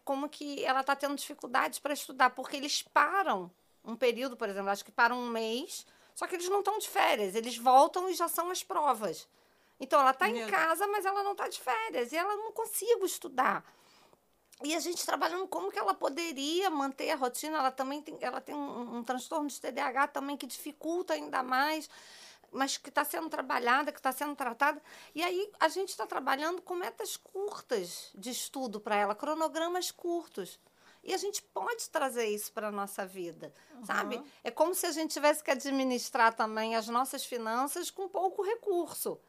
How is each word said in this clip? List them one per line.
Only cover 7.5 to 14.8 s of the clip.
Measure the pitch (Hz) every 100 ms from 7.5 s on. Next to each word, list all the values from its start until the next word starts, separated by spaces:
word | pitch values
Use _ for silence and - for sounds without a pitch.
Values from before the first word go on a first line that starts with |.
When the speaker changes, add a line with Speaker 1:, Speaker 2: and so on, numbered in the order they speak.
| 233
Speaker 1:
voltam | 240 262 320 359 370
e |
já | 349 339
são | 339 349
as | 359
provas. | - 349 294 233 202 156 - _ _ _ _ _
Então, | 262 302
ela | 262
tá | 262 277
em |
Speaker 2:
Meu | 240 440
Speaker 1:
casa, | 381 320 330 403
mas | 415 370
ela | 403
não | 403 381
tá | -
de | -
férias, | - 440 440 311 240
e | 320
ela | 381 415
não | 440
consigo | 427 440 - 427 466 381
estudar. | - - 262 262 175 - - - - - _ _ _ _ -
E | 294
a |
gente | 320